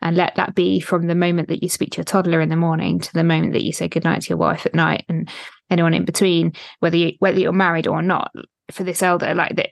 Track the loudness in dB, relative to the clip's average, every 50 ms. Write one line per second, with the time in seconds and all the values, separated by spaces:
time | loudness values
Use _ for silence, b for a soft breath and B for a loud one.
0 | -4 0 2 2 2 2 2 0 0 0 2 0 2 2 2 0 0 0 0 0
1 | 0 2 2 2 2 2 2 0 0 -2 -4 -4 -4 -4 -4 -4 -4 -4 -4 -6
2 | -4 0 0 0 2 2 2 2 2 2 2 2 2 2 0 0 0 -2 -2 -2
3 | -4 -4 -2 0 2 2 2 2 2 0 0 -2 -2 -2 -4 -4 -4 -4 -2 -2
4 | 0 0 0 -2 -2 -4 -2 0 0 0 0 0 -2 -2 0 2 2 2 0 -2
5 | -4 -4 -6 -4 -6 B B B B B B B _ -2 0 2 4 4 2 2
6 | 0 -2 0 2 2 2 4 2 2 0 B B B B B B 0 0 2 2
7 | 2 0 0 0 0 0 2 2 2 2 2 2 2 2 0 0 -2 -2 -2 -2
8 | 0 0 0 -2 -2 -6 -10 -14 -18 -18 _ _ _ -14 -10 -8 -6 -6 -4 0
9 | 0 2 2 2 0 0 0 0 -2 -2 -2 -2 -4 -4